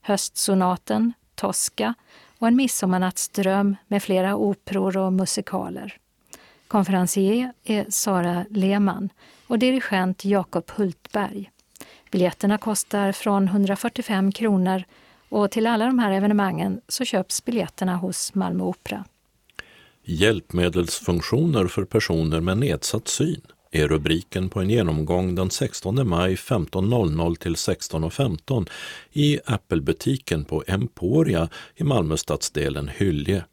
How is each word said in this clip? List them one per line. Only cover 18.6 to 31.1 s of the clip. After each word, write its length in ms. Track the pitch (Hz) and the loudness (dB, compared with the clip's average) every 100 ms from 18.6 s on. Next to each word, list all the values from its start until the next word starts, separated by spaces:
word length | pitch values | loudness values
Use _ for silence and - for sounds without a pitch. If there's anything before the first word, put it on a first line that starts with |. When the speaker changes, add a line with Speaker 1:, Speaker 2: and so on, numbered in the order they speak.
Speaker 1:
Opera. 420 | 185 180 - 208 196 _ _ _ _ - - - - _ | -2 -6 -8 -10 -10 _ _ _ _ -20 -20 -20 -20 _
Speaker 2:
Hjälpmedelsfunktioner 1600 | - 80 104 104 - 87 90 90 82 - - 87 - 120 170 127 92 | -6 2 4 4 -2 0 2 2 -2 -2 -2 -2 0 2 2 2 0
för 180 | - 95 | 0 0
personer 540 | 113 - 82 80 80 | 0 2 0 2 2
med 160 | 87 95 | 2 0
nedsatt 500 | 139 78 - 110 - | 0 -2 -2 -6 -4
syn 340 | - 160 165 - _ _ | -2 -2 -2 -10 _ _
är 160 | 78 73 | 0 2
rubriken 640 | 78 73 82 - 95 92 | 2 2 0 -2 -4 -2
på 100 | 104 | -2
en 100 | 95 | 0
genomgång 680 | 117 90 78 78 90 92 90 | 2 2 0 0 0 0 0
den 140 | 95 | -2
sextonde 540 | - 131 - 95 117 | -2 -4 -4 -4 0
maj 340 | 123 85 92 92 | 0 2 2 0
femton 520 | - 113 80 90 98 | -2 -2 -2 -2 0
noll 220 | 120 92 | 2 2
noll 240 | 76 85 82 | 0 -2 -2
till 200 | 90 82 | -4 -4
sexton 480 | - 90 - 80 | -2 -4 -4 -4
och 100 | 80 | -4
femton 520 | - 135 82 - 131 85 - - - - | -2 -2 -2 -2 -2 -2 -8 -14 -16 -10
i 280 | 151 147 143 - | 0 2 0 -2
Apple-butiken 1000 | 110 _ 85 69 80 - 135 - 82 71 | -4 _ -2 0 -2 0 -2 -2 -4 -2
på 180 | 80 - | -6 -2
Emporia 840 | 95 123 - 90 | -2 -2 -4 0